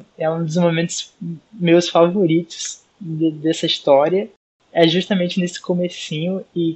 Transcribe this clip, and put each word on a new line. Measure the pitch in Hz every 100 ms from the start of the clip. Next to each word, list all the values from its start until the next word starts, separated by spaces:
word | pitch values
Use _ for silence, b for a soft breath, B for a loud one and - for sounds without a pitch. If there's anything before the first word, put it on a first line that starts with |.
| - -
é | 160
um | 165
dos | 165 160
momentos | 175 165 175 - - _ 170 165 _
meus | - 170 170 -
favoritos | 170 175 190 175 165 170 - - - _ _
de, | 170 156 160
dessa | 151 156 160 165
história. | - - 139 156 185 220 _ _ _ _
É | 165 165
justamente | 170 180 196 175 190
nesse | 175 -
comecinho | - 180 175 - - 156 170 190 -
e | 175 165